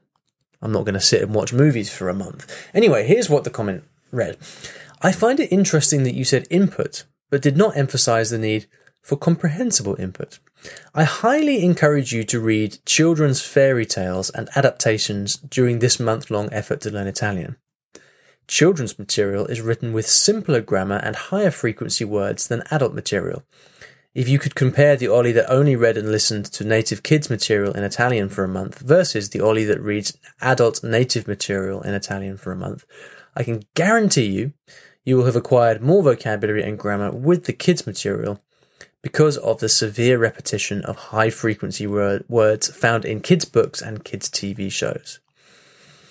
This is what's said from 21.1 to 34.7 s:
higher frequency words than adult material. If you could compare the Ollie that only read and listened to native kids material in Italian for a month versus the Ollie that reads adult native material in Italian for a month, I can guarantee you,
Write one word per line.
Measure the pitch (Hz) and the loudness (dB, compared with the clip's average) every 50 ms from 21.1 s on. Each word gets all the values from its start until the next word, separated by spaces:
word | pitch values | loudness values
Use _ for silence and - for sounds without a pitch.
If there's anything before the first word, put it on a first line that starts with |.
| 110 | -6
higher | - - - 190 202 208 180 | -8 -8 -6 -2 0 0 0
frequency | 139 - - 117 104 - 120 110 - - 117 | 0 0 -2 -4 -4 -4 -6 -6 -4 -4 -4
words | 101 104 101 98 101 - - - - | -2 -2 -2 -2 -2 -4 -4 -4 -4
than | 120 117 - - | -4 -6 -4 -4
adult | 156 151 131 110 - | -2 0 0 0 -2
material. | - - - 104 95 90 87 - - - _ _ _ _ _ _ _ - - _ _ _ _ - | -4 -6 -4 -2 -2 -2 -4 -6 -8 -12 _ _ _ _ _ _ _ -20 -20 _ _ _ _ -6
If | 131 127 123 | -4 0 2
you | 139 139 | 2 2
could | - 139 - | 0 -2 0
compare | - 135 127 - 139 143 147 143 | 0 2 2 4 6 6 6 6
the | 131 123 101 | 4 2 2
Ollie | 107 123 117 120 113 | 4 4 4 4 4
that | 117 - - | 2 2 4
only | 127 135 143 147 135 | 4 4 4 4 4
read | 117 117 117 107 110 | 4 4 4 2 2
and | 104 107 | 0 0
listened | 107 107 - - 110 104 98 | 0 0 0 0 -2 -4 -6
to | - - - 101 | -8 -8 -8 -2
native | 107 110 110 107 - 110 - - | 0 0 0 0 0 -4 -6 0
kids | - 156 151 147 - | 0 0 0 2 -2
material | 120 101 - - 110 104 101 101 101 | -4 -4 0 0 0 2 0 0 -2
in | 104 101 | -2 -4
Italian | 98 - - 123 123 127 110 98 95 | -4 -2 0 0 2 2 0 -2 -2
for | - - 95 | -4 -4 -4
a | 92 | -4
month | 92 95 95 101 - - | -4 -4 -6 -8 -10 -8
versus | 131 127 156 180 175 - - 110 101 - | 0 2 4 4 4 2 -2 -4 -6 -6
the | - 98 | -4 0
Ollie | 95 107 110 110 107 | 2 2 2 2 2
that | 104 104 - - | 0 0 -2 -2
reads | 104 104 104 101 - - _ - - _ _ | -4 -4 -4 -4 -6 -8 _ -16 -20 _ _
adult | - 127 131 123 120 113 - - - | 0 0 2 4 2 2 0 -2 -4
native | 117 113 117 127 123 - 117 104 - | -2 0 0 0 0 -2 -4 -4 -6
material | 101 - - - 98 98 95 95 98 98 - | -6 -6 -4 -4 -4 -4 -4 -4 -6 -8 -6
in | 101 101 | -6 -6
Italian | 98 - - 98 95 98 98 95 98 | -6 -6 -6 -8 -8 -8 -10 -12 -12
for | - 92 92 | -10 -10 -10
a | |
month, | 92 90 95 101 - - _ - - - - - - - _ _ | -8 -8 -10 -10 -12 -16 _ -20 -20 -20 -20 -20 -20 -20 _ _
I | - 120 | -6 -4
can | 117 117 110 - - _ | -4 -6 -6 -8 -6 _
guarantee | - 170 202 226 233 214 190 - - 113 | -2 2 2 2 2 2 2 2 2 0
you, | 101 95 98 113 143 - _ _ _ | 0 -2 -4 -4 -6 -8 _ _ _